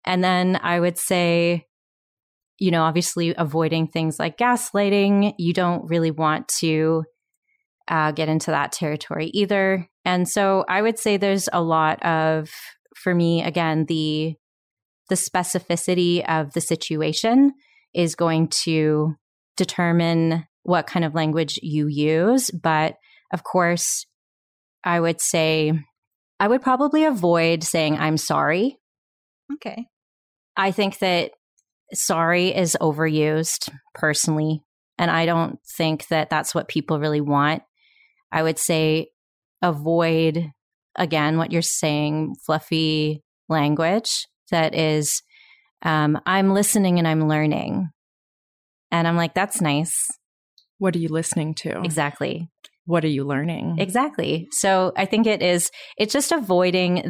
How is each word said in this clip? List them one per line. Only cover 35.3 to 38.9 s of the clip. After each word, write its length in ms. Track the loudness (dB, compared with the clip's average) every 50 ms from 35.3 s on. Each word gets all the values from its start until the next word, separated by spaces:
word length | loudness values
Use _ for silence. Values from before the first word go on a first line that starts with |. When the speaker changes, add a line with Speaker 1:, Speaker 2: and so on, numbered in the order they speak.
| 2 0 0 -2 -6 -10 _ -12 -6 -2
Speaker 1:
think 300 | 0 0 0 -2 -4 -2
that 220 | -2 -2 0 0
that's 260 | -2 -2 -2 -2 -4
what 140 | -4 -4 -4
people 300 | -4 -4 -2 -2 -2 -2
really 220 | 0 0 0 0
want. 400 | 0 0 2 2 2 2 0 -2 -6 _ _ _ _ _ _ _ _ _ _ _ _ -6
I 100 | -2 -2
would 160 | 0 0 0 -2
say 520 | -2 0 2 2 2 2